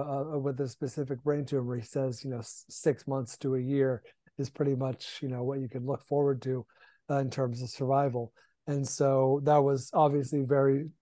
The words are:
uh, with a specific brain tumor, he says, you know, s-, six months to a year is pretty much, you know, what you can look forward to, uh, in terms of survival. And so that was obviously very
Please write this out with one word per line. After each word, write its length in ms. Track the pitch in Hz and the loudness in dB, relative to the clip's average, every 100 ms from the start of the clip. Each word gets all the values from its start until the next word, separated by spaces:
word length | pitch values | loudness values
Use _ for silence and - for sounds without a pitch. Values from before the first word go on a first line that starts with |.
| 139 139 156 | 0 -4 -4
uh, 40 | 147 | -2
with 220 | 139 131 | -2 -2
a 80 | 135 | -4
specific 560 | - 135 - 139 127 | -4 -6 -4 -4 -4
brain 220 | 147 147 139 | 0 0 0
tumor, 320 | 139 120 123 | -2 -2 -4
he 40 | |
says, 440 | 110 143 131 117 135 | -4 -2 -2 -4 -6
you 40 | |
know, 100 | 120 | -8
s-, 260 | 113 - - | -8 -12 -12
six 400 | - 160 127 - | -4 0 0 -2
months 300 | 135 120 - | -4 -4 -6
to 180 | 139 131 | -2 -2
a 40 | |
year 440 | 127 139 131 120 - _ _ - | 0 2 2 0 -8 _ _ -8
is 120 | 135 | -6
pretty 260 | - 139 127 | -2 0 0
much, 440 | 131 123 - - | -2 -6 -10 -10
you 80 | 139 | -6
know, 140 | 123 | -4
what 180 | 123 139 | -4 -4
you 80 | 131 | -6
can 160 | 127 127 | -6 -6
look 180 | 139 | -6
forward 380 | - 143 143 131 | -2 2 2 2
to, 240 | 131 127 - _ - _ - | -2 -4 -6 _ -20 _ -4
uh, 60 | 143 | -2
in 100 | 131 | -2
terms 320 | 139 127 120 | -2 -2 -2
of 80 | 123 | -8
survival. 640 | - 131 135 139 120 117 _ _ _ - | -4 0 2 2 0 -6 _ _ _ -4
And 180 | 143 135 | -2 -2
so 540 | - 139 135 131 143 | 2 4 4 4 4
that 200 | 143 151 | 6 6
was 260 | 139 139 - | 6 2 0
obviously 480 | 170 151 143 127 147 | 4 4 4 0 0
very 480 | 127 143 139 139 156 - | 2 4 4 4 0 -10